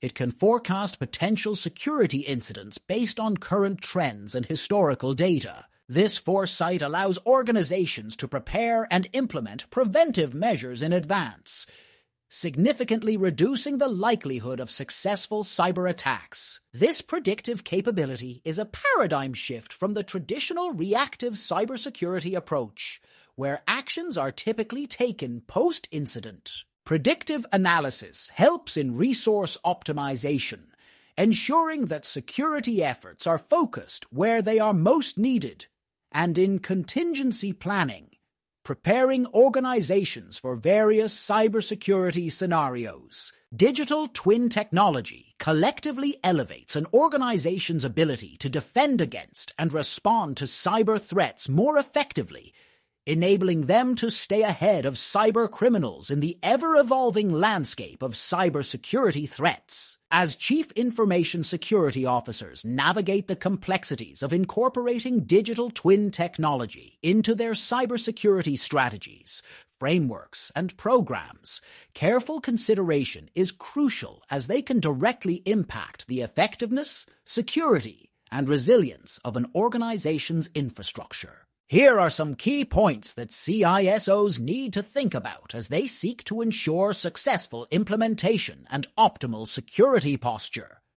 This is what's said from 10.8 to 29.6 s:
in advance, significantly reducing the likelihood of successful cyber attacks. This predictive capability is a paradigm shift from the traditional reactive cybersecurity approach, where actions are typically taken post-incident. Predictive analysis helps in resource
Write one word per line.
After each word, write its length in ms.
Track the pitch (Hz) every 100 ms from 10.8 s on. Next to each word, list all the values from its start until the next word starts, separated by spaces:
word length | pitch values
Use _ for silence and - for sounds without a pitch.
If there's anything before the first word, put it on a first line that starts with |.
in 100 | 156
advance, 760 | 180 151 196 131 98 - - - - - _ _ _ _
significantly 880 | - 170 135 233 285 247 - 220 214
reducing 600 | 190 151 208 254 294 269
the 100 | -
likelihood 720 | 185 226 233 139 127 117 127
of 100 | 123
successful 720 | - 139 - 190 202 - 214
cyber 460 | 208 - 180 180 180
attacks. 720 | 175 135 113 - - - - _
This 260 | 120 240 311
predictive 640 | - 339 208 208 - 226
capability 800 | - 185 220 190 135 123 127 123
is 140 | 160 160
a 80 | 214
paradigm 640 | - 571 440 196 147 135
shift 400 | 120 - 117 -
from 220 | - 190
the 80 | 208
traditional 680 | - 190 143 262 - 339 359
reactive 600 | 202 190 220 277 - 240
cybersecurity 1040 | 208 - 175 220 254 277 - 175 185 165 185
approach, 640 | - 147 110 - - - _ _ _
where 280 | - 139 143 -
actions 520 | 240 269 330 349 180
are 120 | 135
typically 560 | - 220 220 220 247 285
taken 540 | - 247 190 127 120
post-incident. 1120 | - 196 339 320 - 156 139 117 110 92 - - - _
Predictive 600 | - 160 175 339 - 302 233
analysis 800 | 196 180 170 139 - 92 - -
helps 440 | - 247 339 - 160
in 180 | 135 120
resource 640 | 240 247 226 208 175 -